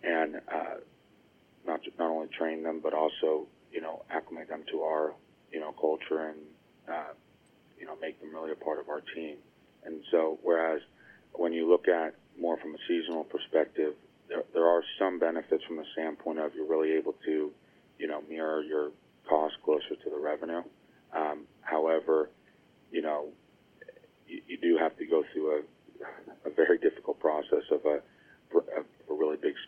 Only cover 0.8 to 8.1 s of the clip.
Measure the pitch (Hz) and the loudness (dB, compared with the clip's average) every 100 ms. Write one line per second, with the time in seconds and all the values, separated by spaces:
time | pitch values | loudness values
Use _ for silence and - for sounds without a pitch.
0.8 | - _ _ _ _ _ _ _ - 78 | -14 _ _ _ _ _ _ _ -6 -6
1.8 | - - 82 80 78 - 82 80 80 80 | -6 -4 -2 -2 -4 -4 -4 -4 -4 -4
2.8 | 78 78 80 - 80 78 78 _ _ 85 | -2 2 2 2 2 2 -2 _ _ -10
3.8 | 80 80 - 85 80 85 80 78 78 80 | -8 -10 -6 -8 -6 -12 -10 -12 -6 -2
4.8 | 78 78 78 - _ _ _ 80 76 73 | 0 2 0 -4 _ _ _ -8 -8 -2
5.8 | 78 78 - 80 78 78 76 - _ _ | 0 0 -2 -4 -4 -10 -16 -20 _ _
6.8 | - 82 76 73 _ _ _ _ _ - | -8 -8 -8 -14 _ _ _ _ _ -18
7.8 | - - 80 | -14 -10 -10